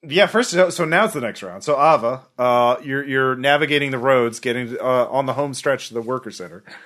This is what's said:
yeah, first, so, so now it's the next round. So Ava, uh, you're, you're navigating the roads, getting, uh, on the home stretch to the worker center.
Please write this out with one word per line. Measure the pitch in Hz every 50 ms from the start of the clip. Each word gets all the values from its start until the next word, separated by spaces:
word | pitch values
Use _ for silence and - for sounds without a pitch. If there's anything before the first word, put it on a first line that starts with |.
| - 160
yeah, | 139 180 202 175
first, | - 220 247 -
so, | 175 170 180 170
so | 165 - 175
now | 156 160 180 214
it's | 214 -
the | 147
next | 120 110 98 -
round. | - 92 87 95 -
So | - 147
Ava, | 135 143 160 156 143 110 117 131 131 - _ _ -
uh, | 123 123 123 123 120 120 123 - -
you're, | 143 135 139 143
you're | 139 135 135 135 131 131
navigating | 127 127 139 143 147 156 143 147 147 143 139
the | 131 127
roads, | 117 135 135 127 120 117 110 113
getting, | - 127 117 123 123 113 120 -
uh, | 104 127 127 127 120 -
on | - 131 139
the | 131 127
home | 135 143 143 135
stretch | - - 151 135 123 - -
to | 113
the | 117
worker | 113 113 127 127 123 110
center. | 98 - 90 87 80 92 _ - - - -